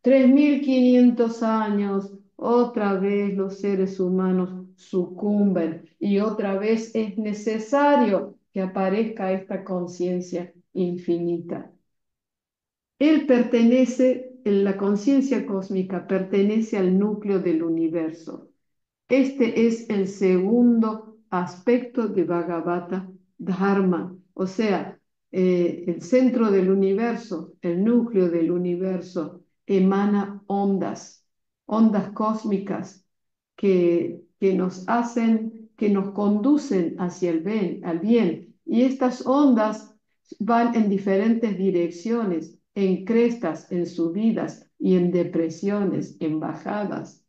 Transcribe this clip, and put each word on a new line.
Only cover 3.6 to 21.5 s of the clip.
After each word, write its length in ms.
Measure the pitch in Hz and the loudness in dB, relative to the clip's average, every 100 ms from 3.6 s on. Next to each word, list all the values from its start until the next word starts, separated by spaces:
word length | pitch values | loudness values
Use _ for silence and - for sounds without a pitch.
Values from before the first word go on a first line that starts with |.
| 202 196 190 190 | -4 -2 -2 -2
humanos 680 | 180 185 190 185 185 185 - _ | -2 0 2 0 -2 -6 -16 _
sucumben 1120 | - 190 175 - 208 208 202 175 160 - - _ | -6 -4 -4 -4 -2 2 2 2 -2 -6 -14 _
y 200 | 202 196 | 0 0
otra 380 | 220 226 202 196 | 0 -2 -4 -2
vez 360 | 214 226 - | 0 -2 -2
es 220 | 226 214 190 | -4 -4 -4
necesario 1200 | 214 196 - 220 - 277 285 285 220 190 - - _ | -6 -4 -4 -4 -2 2 4 4 4 0 -4 -14 _
que 80 | 196 | -6
aparezca 720 | 185 196 190 202 220 - 190 | -6 -2 -2 0 -2 -4 -4
esta 320 | 190 - 190 | -4 -4 -10
conciencia 880 | - 180 180 - 180 180 180 175 180 _ _ | -6 -6 -6 -6 -4 -4 -6 -8 -10 _ _
infinita. 960 | 185 180 175 - 170 170 170 170 - - _ _ _ _ _ _ _ _ _ _ _ _ _ | -4 -4 -4 -4 -2 -2 -4 -6 -12 -12 _ _ _ _ _ _ _ _ _ _ _ _ _
Él 240 | 294 311 - | 4 4 4
pertenece, 1040 | 240 233 240 233 254 247 - 262 254 - - | 2 4 4 4 6 2 2 2 2 -6 -8
en 180 | 214 202 | 0 2
la 140 | 196 190 | 2 0
conciencia 680 | 196 208 277 277 - 220 | -2 0 2 2 2 -2
cósmica 600 | - 196 185 190 185 180 - | -2 -6 -4 -4 -4 -6 -2
pertenece 720 | 190 185 202 202 220 220 214 | -4 0 2 2 0 -2 0
al 180 | 185 185 | 2 2
núcleo 440 | 208 214 208 190 | 2 -2 -2 -2
del 240 | 180 160 | 0 0
universo. 880 | 165 165 165 170 160 - - - - _ _ _ _ _ _ | 0 -2 -2 -2 -6 -8 -16 -18 -18 _ _ _ _ _ _
Este 580 | 262 269 - 233 226 233 | 2 2 2 0 4 2
es 240 | 226 - | 2 -4
el 160 | 208 185 | -2 -2
segundo 1120 | - 190 180 190 240 240 233 220 214 - - _ | 0 2 2 2 4 4 4 2 -2 -12 -20 _
aspecto 760 | 180 175 | -6 -6